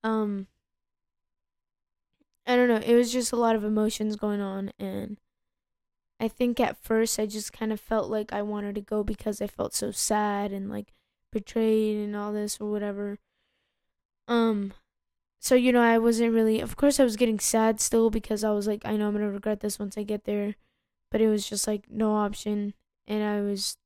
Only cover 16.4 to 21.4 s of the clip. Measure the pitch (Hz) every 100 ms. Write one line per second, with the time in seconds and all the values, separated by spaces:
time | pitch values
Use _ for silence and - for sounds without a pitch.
16.4 | 220 220 - - 285 277 262 208 240 214
17.4 | - 226 220 220 - 233 226 220 - 214
18.4 | 214 208 208 208 214 214 208 208 208 202
19.4 | 214 208 214 202 208 214 208 208 - 208
20.4 | 202 208 _ _ _ _ _ 220 220 214